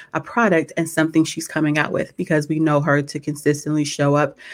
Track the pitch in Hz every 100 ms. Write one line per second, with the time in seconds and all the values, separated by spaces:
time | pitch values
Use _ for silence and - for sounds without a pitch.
0 | - 160 - - 226 165 - - 160 -
1 | 160 160 160 - - 156 156 151 151 -
2 | - - - 156 147 156 160 147 151 143
3 | 143 147 151 147 151 147 151 151 143 -
4 | 143 147 143 - -